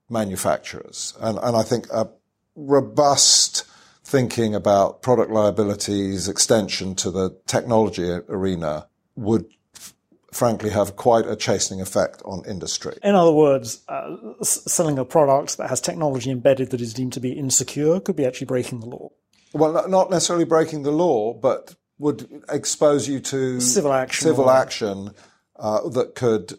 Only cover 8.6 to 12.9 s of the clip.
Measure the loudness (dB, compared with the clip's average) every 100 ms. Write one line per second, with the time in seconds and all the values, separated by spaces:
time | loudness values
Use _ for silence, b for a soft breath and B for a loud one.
8.6 | -4 -6 -10 _ _ -8 0 0 -2 _
9.6 | _ -20 -20 _ _ _ _ -2 0 0
10.6 | -2 0 -2 0 2 4 2 -4 -2 -2
11.6 | -2 -6 -4 -2 -2 -4 -12 -10 -8 -10
12.6 | -8 -8 -10